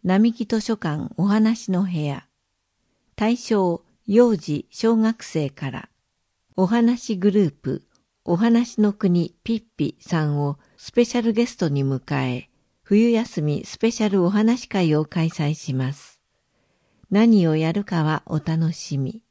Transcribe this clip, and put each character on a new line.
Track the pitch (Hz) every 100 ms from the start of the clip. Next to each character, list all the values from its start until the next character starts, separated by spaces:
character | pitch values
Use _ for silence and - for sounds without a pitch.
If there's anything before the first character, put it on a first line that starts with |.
並 | 196 185 226
木 | 226 214
図 | 226
書 | - 220
館 | 165 151 240 -
お | 196
話 | 208 220 226 -
の | 185
部 | 190
屋。 | 175 151 139 - _ _ _ _ _ _ _ _ -
対 | 214 240
象、 | - 214 185 170 _ _ -
幼 | 208 247 208
児、 | - - -
小 | - 226 226
学 | 220 226
生 | - 160 143
か | - 139
ら。 | - - _ _ _ _ _ _ -
お | 185
話 | 233 233 240 - 202
グ | 196
ル | 196 185
ー |
プ、 | - - 131 _ _ _ _
お | - 170
話 | 233 233 240 -
の | 208
国 | 202 196 175 170 _
ピ | - 226
ッ | _ _
ピ | 147 -
さ | - 170 151
ん | 147
を | 143 143 _ _
ス | -
ペ | - 240
シ | 247
ャ |
ル | 233
ゲ | 220 240
ス | -
ト | 170
に | 143
迎 | 135 135 - 143 131
え、 | 127 - _ _ _
冬 | _ 202 233
休 | 233 240 -
み | 151 147 -
ス | -
ペ | 220
シ | 233
ャ | 214
ル | 196
お | 175
話 | 202 220 247 -
会 | 196 170 151
を | 151
開 | - 165
催 | - 147
し | 156 -
ま | 131 131
す。 | 139 - _ _ _ _ _ _ _ _ _ _
何 | 196 233 220 165
を | 156
や | 160
る | 175
か | 208 175
は | 151 156 -
お | 160
楽 | - 160 165
し | 165 - 139
み。 | 131 226 _